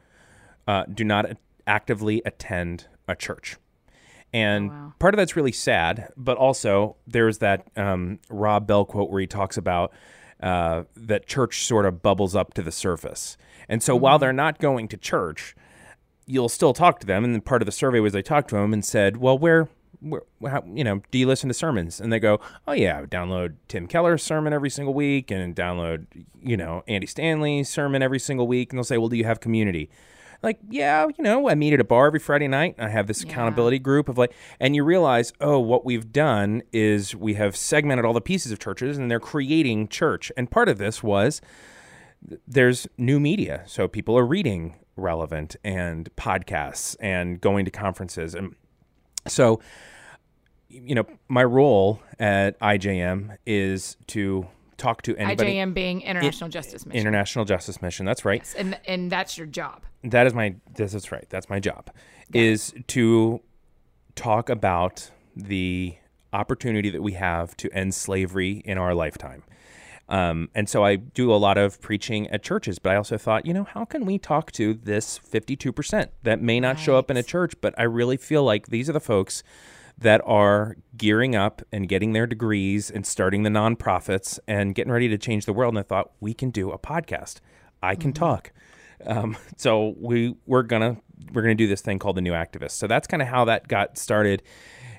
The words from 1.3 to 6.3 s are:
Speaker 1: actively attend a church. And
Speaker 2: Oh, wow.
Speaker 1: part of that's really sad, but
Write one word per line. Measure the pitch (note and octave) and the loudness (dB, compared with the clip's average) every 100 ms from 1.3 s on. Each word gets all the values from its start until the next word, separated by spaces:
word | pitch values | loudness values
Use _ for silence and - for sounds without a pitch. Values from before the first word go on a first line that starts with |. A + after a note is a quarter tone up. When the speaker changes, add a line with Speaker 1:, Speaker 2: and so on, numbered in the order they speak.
| A2+ _ _ - | -6 _ _ 0
Speaker 1:
actively | G#2 - G#2+ G#2+ A2 G#2+ | 0 0 -4 0 -2 -2
attend | - - F2+ E2+ E2+ - _ - | -10 -8 -6 -4 -8 -14 _ -10
a | F2+ | -8
church. | - - - - _ _ _ _ _ - _ | -8 -10 -14 -18 _ _ _ _ _ -20 _
And | A#2 G#2 G#2 G2+ | 0 2 2 -2
Speaker 2:
Oh, | |
wow. | D3 D3 - | -8 -14 0
Speaker 1:
part | F3 | 4
of | G#3 | 4
that's | F3+ E3+ | 2 2
really | C3+ | 0
sad, | - - G#2 E2 G#2+ F#2+ - | 0 0 2 2 -2 -8 -8
but | B2 | -2